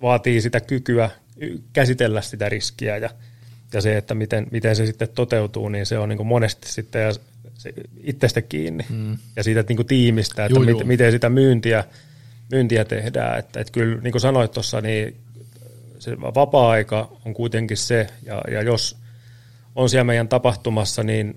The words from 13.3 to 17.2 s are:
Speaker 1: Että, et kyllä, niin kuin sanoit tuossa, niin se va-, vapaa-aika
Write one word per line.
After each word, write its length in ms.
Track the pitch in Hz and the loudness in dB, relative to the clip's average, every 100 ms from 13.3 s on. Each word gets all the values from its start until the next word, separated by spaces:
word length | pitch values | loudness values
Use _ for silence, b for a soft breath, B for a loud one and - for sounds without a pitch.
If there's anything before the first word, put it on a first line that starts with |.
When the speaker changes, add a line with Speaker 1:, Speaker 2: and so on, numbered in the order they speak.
| 117 | -4
Speaker 1:
Että, 200 | - 117 | -6 -10
et 120 | 110 | -6
kyllä, 300 | 120 113 113 | -2 -2 -2
niin 100 | 120 | -4
kuin 100 | 117 | 0
sanoit 300 | 131 131 110 | 2 2 0
tuossa, 300 | - 104 110 | -2 -6 -4
niin 340 | 107 110 110 113 - - - - - - - - | -2 -2 -4 -10 -20 -20 -20 -20 -20 -20 -20 -16
se 220 | - 117 | -12 -10
va-, 120 | 127 117 | -2 2
vapaa-aika 760 | 139 147 117 113 104 107 113 - | 4 6 6 4 2 -2 -4 -10